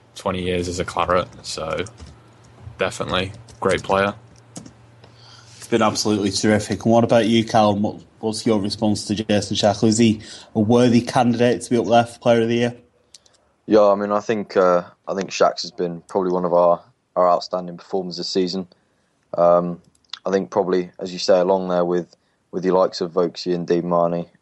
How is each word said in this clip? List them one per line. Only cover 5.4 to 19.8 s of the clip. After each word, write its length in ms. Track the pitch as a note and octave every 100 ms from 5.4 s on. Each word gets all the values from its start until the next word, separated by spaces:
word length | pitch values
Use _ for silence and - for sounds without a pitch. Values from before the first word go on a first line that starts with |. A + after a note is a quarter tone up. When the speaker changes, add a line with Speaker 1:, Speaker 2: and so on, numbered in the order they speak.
| - -
Speaker 2:
It's 120 | -
been 140 | A2+
absolutely 480 | A2 G2+ A2 G#2 G2
terrific. 540 | - G#2+ G#2+ - G2
And 80 | A2+
what 120 | A2+
about 220 | A#2 A#2+ A2
you, 180 | A#2
Callum? 380 | A2 A2+ G#2 G2+
What, 200 | G#2 - - _
what's 260 | A2 G#2+ A#2
your 140 | G#2+
response 460 | G2+ - G#2+ G#2 -
to 80 |
Jason 420 | G2+ A2 G#2 G2+ G2+
Shackell? 320 | G#2 G2 A2+
Is 100 | G#2+
he 220 | A#2 G#2+ - - -
a 60 | A2+
worthy 420 | G#2+ A#2+ B2 A#2
candidate 600 | - C3+ A#2+ A2+ A#2+ A2+
to 80 | -
be 60 | A#2
up 100 | F#2+
there 180 | A#2
for 140 | A#2 -
Player 240 | B2 A#2
of 60 | A2+
the 60 |
Year? 220 | A#2 A#2+ A#2+ _ _ _ - _ _ _ _ -
Speaker 3:
Yeah, 220 | G#2+ G2+
I 60 | G2+
mean, 160 | G#2
I 80 | G#2
think, 360 | - A2 F#2+ G2+
uh, 260 | F#2 F2 F2+ _ -
I 80 |
think 160 | F#2+ F#2
Shaq's 300 | - F2 -
has 100 | F2
been 300 | - F2 E2+ -
probably 240 | G2+ F#2
one 140 | F2+ F2+
of 80 |
our, 280 | F2 F2 E2+ - _ _
our 140 | F2+ F2+
outstanding 480 | E2+ - F2+ F2+ F2
performers 400 | - G2 F2+ E2+
this 120 | E2+
season. 380 | F#2+ F2+ F#2+ F2+ _ _ _ _ _ _ -
Um, 460 | F2 F2 F2 E2+